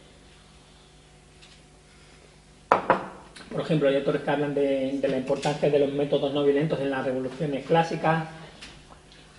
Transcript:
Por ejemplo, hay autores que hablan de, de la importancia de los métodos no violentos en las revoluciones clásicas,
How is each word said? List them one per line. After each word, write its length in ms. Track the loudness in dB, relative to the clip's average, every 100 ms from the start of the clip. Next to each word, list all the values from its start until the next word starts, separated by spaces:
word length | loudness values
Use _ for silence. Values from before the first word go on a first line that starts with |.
| -20 -20 -20 -20 -20 -20 -20 -20 -20 -20 -20 -20 -20 -20 -20 -20 -20 -20 -20 -20 -20 -20 -20 -20 -20 -20 2 2 4 -2 -2 -14 -18 -20 -10
Por 100 | -8
ejemplo, 260 | 0 2 4
hay 80 | 2
autores 260 | 2 -2
que 80 | 0
hablan 240 | -2 0
de, 440 | 0 2 0 -2 -2
de 80 | -2
la 80 | -2
importancia 520 | 0 -2 0 0 2
de 100 | 4
los 120 | 2
métodos 400 | 0 0 0 0
no 120 | 2
violentos 360 | 2 4 2 0
en 100 | -2
las 140 | -2
revoluciones 640 | -2 -2 -4 -4 -4 -4 2
clásicas, 600 | 2 2 0 0 0 -2 -10 -18 -18 -18 -20 -20 -20 -20 -20 -20